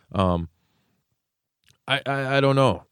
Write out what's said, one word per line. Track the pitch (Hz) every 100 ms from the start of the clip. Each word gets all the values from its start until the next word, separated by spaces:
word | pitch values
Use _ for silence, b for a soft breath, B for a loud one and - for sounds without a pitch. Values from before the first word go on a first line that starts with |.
| b
Um, | 98 92 87 82 _ _ _ _ _ _ _ _ _ _ _ _ _ -
I, | 135 131
I, | 139 135 139
I |
don't | 139 135
know. | 131 85 -